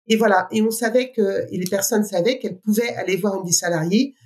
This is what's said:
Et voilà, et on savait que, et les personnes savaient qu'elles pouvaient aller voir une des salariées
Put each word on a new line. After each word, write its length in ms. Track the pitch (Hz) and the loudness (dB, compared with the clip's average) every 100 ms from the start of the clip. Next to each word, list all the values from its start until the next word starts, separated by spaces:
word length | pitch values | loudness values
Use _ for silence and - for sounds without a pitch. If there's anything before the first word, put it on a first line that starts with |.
| - | -2
Et 80 | 220 | 2
voilà, 320 | 220 185 185 | 4 2 2
et 120 | 220 | 0
on 80 | 220 | 0
savait 400 | 220 226 247 254 | 0 0 0 0
que, 340 | - 196 190 - | 0 0 0 -4
et 60 | 190 | -4
les 120 | 180 | -2
personnes 340 | 196 190 214 | -2 0 0
savaient 360 | 208 185 196 262 | 0 0 0 0
qu'elles 200 | 190 180 | -6 -8
pouvaient 360 | 214 208 240 - | -2 0 0 -4
aller 200 | 180 190 | -4 -2
voir 200 | 202 190 | -2 -2
une 80 | |
des 80 | 180 | -2
salariées 640 | 175 175 170 165 208 277 - | 0 0 -2 2 2 0 -4